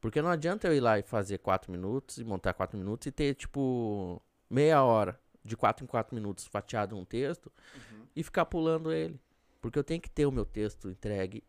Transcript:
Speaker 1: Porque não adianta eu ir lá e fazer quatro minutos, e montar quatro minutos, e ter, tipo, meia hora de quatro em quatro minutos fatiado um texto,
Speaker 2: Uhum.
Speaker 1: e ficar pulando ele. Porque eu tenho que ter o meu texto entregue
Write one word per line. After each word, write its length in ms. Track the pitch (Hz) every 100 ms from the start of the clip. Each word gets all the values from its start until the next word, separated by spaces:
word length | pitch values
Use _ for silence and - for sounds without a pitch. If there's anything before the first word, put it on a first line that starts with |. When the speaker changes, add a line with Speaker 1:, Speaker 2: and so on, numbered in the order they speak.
Speaker 1:
Porque 200 | 113 151
não 80 | 160
adianta 380 | 170 160 202 190
eu 60 |
ir 80 | 151
lá 180 | 120 107
e 20 |
fazer 340 | 98 113 98 98
quatro 340 | - 95 -
minutos, 460 | 90 92 127 - -
e 80 | 113
montar 280 | 98 95
quatro 240 | 90 92 104
minutos, 300 | 95 113 -
e 40 |
ter, 240 | 131 143 143
tipo, 880 | - 139 135 127 113 104 92 87 _ _ _
meia 340 | 123 147 156
hora 340 | 131 113 98 - _ _ -
de 100 | 110
quatro 280 | 113 - 127
em 20 |
quatro 260 | 120 110
minutos 320 | 120 104 95 -
fatiado 520 | 101 - 113 101 104
um 80 | 92
texto, 440 | 113 139 175 - _ -
Speaker 2:
Uhum. 320 | - - - - -
Speaker 1:
e 60 |
ficar 220 | 165 - 165
pulando 460 | 180 160 160 160
ele. 260 | 160 160 156 _ _ _ _
Porque 180 | 113 127
eu 40 |
tenho 180 | 139 165
que 80 | -
ter 160 | - 143
o 60 |
meu 120 | 131 104
texto 440 | - 104 - 101
entregue 520 | 92 107 104 95 107